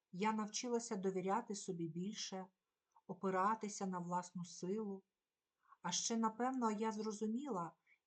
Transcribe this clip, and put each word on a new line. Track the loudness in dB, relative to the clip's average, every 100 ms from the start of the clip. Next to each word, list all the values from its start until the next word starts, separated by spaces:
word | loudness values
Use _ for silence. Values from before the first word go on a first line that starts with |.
| _
я | 0 2
навчилася | 2 0 -2 2 2 2 0
довіряти | 2 2 2 2 0 -4
собі | -4 -2 -2
більше, | -2 -4 -4 -4 -6 -8 _ _ _ _ _ -12
опиратися | -4 2 4 4 2 -2 -2 -2
на | -2
власну | -2 -2 -2 -8 -10
силу. | -6 -2 -2 -2 -6 -12 _ _ _ _ _ _ -8
А | -2
ще, | 0 2 2
напевно, | 2 2 0 2 2
я | 2 0
зрозуміла, | 0 -2 0 0 0 -2 -2 -4 -8 _ _